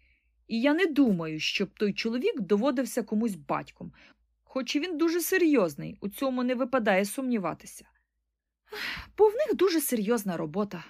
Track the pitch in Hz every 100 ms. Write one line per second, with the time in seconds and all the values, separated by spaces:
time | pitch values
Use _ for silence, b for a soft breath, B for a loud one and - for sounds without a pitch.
0 | _ _ _ _ - 226 277 311 381 285
1 | 254 175 160 156 - - 190 - 208 196
2 | 226 247 381 349 180 202 269 262 247 247
3 | 208 214 233 175 - 151 147 - 170 B
4 | B B _ _ _ 262 254 294 359 294
5 | 330 339 320 381 330 269 170 147 160 -
6 | 202 - 269 254 247 240 254 262 214 190
7 | 202 - 262 233 170 151 - - - _
8 | _ _ _ _ _ _ - 427 B B
9 | B - 415 466 605 262 381 330 - 233
10 | 202 240 202 170 156 175 208 175